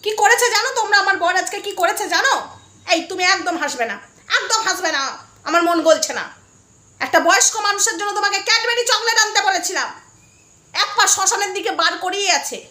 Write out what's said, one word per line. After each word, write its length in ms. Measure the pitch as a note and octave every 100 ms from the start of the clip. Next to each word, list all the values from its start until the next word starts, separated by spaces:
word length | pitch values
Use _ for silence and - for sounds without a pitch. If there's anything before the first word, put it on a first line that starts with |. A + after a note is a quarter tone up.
কি 100 | G#4 G#4+
করেছে 240 | G#4 A#4+ A#4+
জানো 160 | G#4+ A#4+ B4
তোমরা, 180 | G#4+ G#4
আমার 180 | F#4+ F#4
বর 180 | E4+ F#4
আজকে 160 | F4+ G4+ G#4
কি 60 | F#4+
করেছে 240 | F4 - G4
জানো? 200 | E4 C5+ A4+ - - - - -
এই 80 | E4 E4
তুমি 140 | F#4
একদম 320 | F4+ F#4 E4+ E4+
হাসবে 220 | D4 B3+ A3+
না, 60 | G3+ - - - A#4
একদম 220 | A4+ A4 G#4
হাসবে 220 | F4+ F4+ D4+
না, 60 | C4+ G3 - - C#4
আমার 140 | E4
মন 160 | E4+ E4+ D#4
গলছে 240 | D#4 - A#3+
না। 60 | E3 - _ _ _ _ _ _
একটা 180 | C4+ E4
বয়স্ক 340 | D4 G4 - A4+
মানুষের 400 | G#4 G4+ A4 A4+
জন্য 120 | G#4 G4+
তোমাকে 200 | G#4 G4+ G4
ক্যাডবেরি 360 | A4+ A#4 A#4 A#4+
চকলেট 260 | G#4+ A4+ A4+
আনতে 160 | G#4+ G4+ G4+
বলেছিলাম, 400 | F#4 - E4+ A3+ - - _ _ _ _ _ _
এক 160 | E4 G#4 -
পা 80 | G4
শ্মশানের 460 | G4 F#4+ G#4 G4+ F#4+
দিকে 140 | -
বার 220 | F#4 E4 E4+
করিয়ে 260 | F#4 G4 G4 D4+
আছে। 200 | - A3+ -